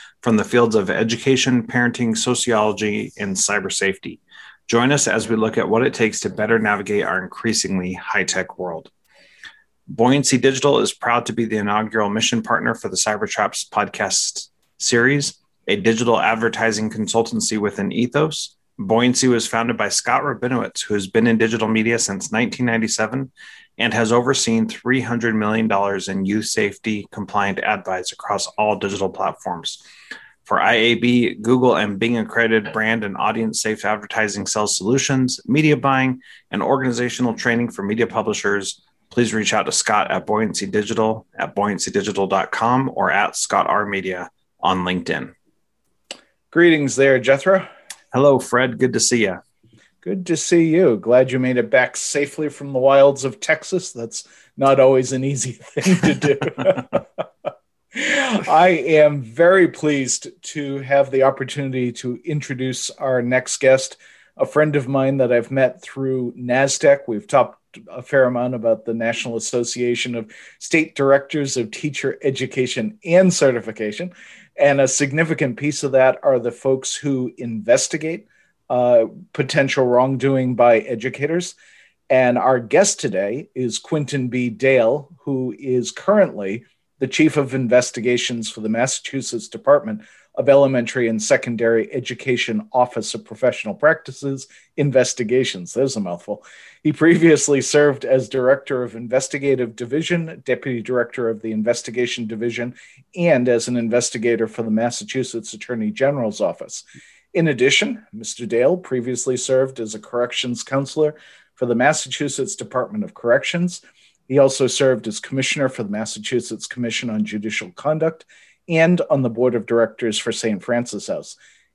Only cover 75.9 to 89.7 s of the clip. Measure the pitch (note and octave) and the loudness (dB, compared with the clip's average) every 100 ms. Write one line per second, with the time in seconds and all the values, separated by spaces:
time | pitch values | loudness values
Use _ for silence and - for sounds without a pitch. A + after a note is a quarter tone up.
75.9 | C3 C3 B2+ - B2+ A#2+ A#2 C3+ C3 - | 4 4 4 2 2 0 -2 0 0 -2
76.9 | - D3 C3+ B2+ - A#2+ A2+ G#2 C3 - | -6 -4 -2 -4 -6 -8 -4 2 2 2
77.9 | D#3 D#3 F3 - _ _ _ - B2 B2 | -4 -6 -8 -12 _ _ _ -4 0 6
78.9 | A#2+ A2+ - - - C3 D3+ C#3 - B2+ | 6 4 -2 -8 -4 -2 0 0 2 2
79.9 | B2 C3 C3+ C3+ C3+ B2+ A#2+ A#2+ A2+ - | 4 2 2 0 0 0 4 6 6 2
80.9 | A#2 B2+ B2+ D3 E3+ F3 - _ _ _ | -4 -6 -4 -4 -2 -4 -10 _ _ _
81.9 | _ - C3 B2+ B2 G#2+ C3 A2+ D3 G3+ | _ 0 4 4 4 4 2 4 4 4
82.9 | - C#3+ F#2 G2+ A#2+ - - B2 A2+ - | 0 -4 -2 -2 -4 -8 -6 -4 -6 -4
83.9 | D#3+ C#3+ C#3+ B2+ B2+ B2 G#2+ C3 C3 A2+ | -4 -2 -4 -4 -2 -4 0 2 4 4
84.9 | C#3+ C#3 - - C3 B2+ - C#3 B2+ A2+ | 0 -4 -12 -6 -4 -4 -6 -2 -2 -2
85.9 | - - G#3 F3 A2 G2 G#2+ - _ _ | -4 2 4 2 0 -6 -8 -10 _ _
86.9 | _ A#2+ - D#3 D3+ C3+ C3 B2 G#2 G#2 | _ -4 2 4 4 0 -2 2 2 2
87.9 | - A#2 B2 - A#2+ A2 - G#2+ A2+ C3 | -2 0 0 -2 -6 -8 -8 -4 -2 -2
88.9 | - - C#3 A#2+ A#2 - A2 - | -4 -8 -8 -6 -8 -10 -4 4